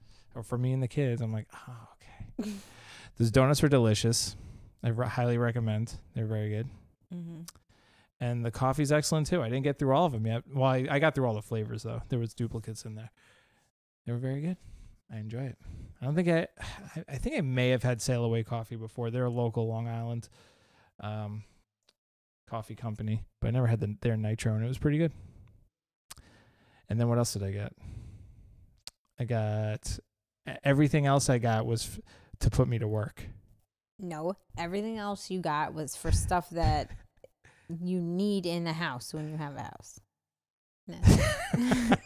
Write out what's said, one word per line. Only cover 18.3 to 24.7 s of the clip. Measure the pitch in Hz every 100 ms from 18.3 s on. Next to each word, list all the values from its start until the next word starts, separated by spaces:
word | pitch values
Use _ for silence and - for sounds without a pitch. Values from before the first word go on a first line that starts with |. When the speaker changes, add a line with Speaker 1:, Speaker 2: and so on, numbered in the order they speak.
| 113
Speaker 1:
Coffee | 110 117 113 117
before. | 110 - 117
They're | 123 123
a |
local | 120 117 117 113
Long | 113 117
Island, | 117 117 117 - - - _ _ _ _ -
um, | 104 107 104 107 104 _ _ _ _ _ _ _ _ _ _
coffee | 113 - 110
company, | 117 107 110 107 - _
but | 113
I |
never | 123 120
had | 113
the, | 104 104
their | 120 110
Nitro, | 107 110 117 107
and |
it |
was | 113